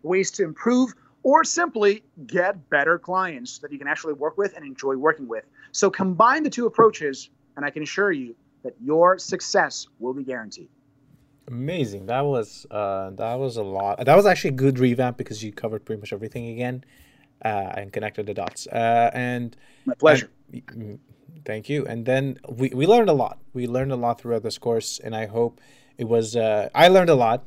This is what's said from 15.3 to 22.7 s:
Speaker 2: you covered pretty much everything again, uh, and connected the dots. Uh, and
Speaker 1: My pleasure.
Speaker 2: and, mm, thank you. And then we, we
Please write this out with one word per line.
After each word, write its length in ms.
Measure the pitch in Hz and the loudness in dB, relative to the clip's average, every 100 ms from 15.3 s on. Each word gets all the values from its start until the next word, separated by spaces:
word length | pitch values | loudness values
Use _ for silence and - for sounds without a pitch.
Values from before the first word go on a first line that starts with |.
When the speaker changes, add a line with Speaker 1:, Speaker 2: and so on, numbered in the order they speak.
| 107 | -10
Speaker 2:
you 80 | 107 | -12
covered 320 | 98 113 107 | -8 -8 -8
pretty 160 | - 107 | -8 -12
much 140 | 104 | -10
everything 340 | 101 110 - 117 | -10 -10 -10 -10
again, 380 | 113 123 127 _ _ _ _ _ _ | -8 -8 -8 _ _ _ _ _ _
uh, 300 | 110 104 95 - | -4 -4 -4 -8
and 140 | 101 | -8
connected 340 | 107 104 - | -8 -8 -8
the 80 | 104 | -8
dots. 320 | 98 87 - - | -6 -8 -10 -8
Uh, 440 | 117 117 117 117 | -2 2 4 2
and 420 | 127 123 123 120 - _ _ | 0 -4 -6 -8 -14 _ _
Speaker 1:
My 80 | 262 | -8
pleasure. 360 | 123 156 135 - _ _ | 4 6 6 2 _ _
Speaker 2:
and, 120 | 123 | -18
mm, 340 | - 110 107 104 _ _ - - | -16 -14 -14 -16 _ _ -20 -16
thank 220 | - 107 - | -10 -10 -4
you. 180 | 143 | -4
And 200 | - 117 | -4 -6
then 340 | 117 131 139 127 - | 0 0 0 -8 -14
we, 220 | 120 | -4
we 180 | 131 | -2